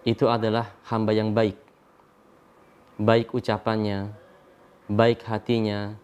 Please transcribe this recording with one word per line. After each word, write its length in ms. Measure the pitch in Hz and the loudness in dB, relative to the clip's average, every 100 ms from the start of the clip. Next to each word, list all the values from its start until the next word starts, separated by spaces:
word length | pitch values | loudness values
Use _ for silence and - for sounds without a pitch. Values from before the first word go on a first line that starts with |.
itu 240 | 120 117 123 | -2 2 2
adalah 480 | 117 110 110 117 - - | 2 0 0 -4 -12 -6
hamba 240 | 113 110 | -2 0
yang 160 | 107 107 | 0 2
baik. 240 | 104 110 - - _ _ _ _ _ _ _ _ _ _ _ _ - | 0 0 -2 -20 _ _ _ _ _ _ _ _ _ _ _ _ -2
Baik 320 | 107 117 117 | 2 2 2
ucapannya, 800 | 123 - 107 - 110 104 98 101 107 - - - - - _ - | -4 -2 -4 -2 -2 -2 -2 -6 -10 -20 -20 -20 -20 -20 _ -4
baik 320 | 104 117 117 | 4 4 2
hatinya 720 | - 110 - 117 107 104 101 107 | -4 -6 0 0 0 -4 -6 -12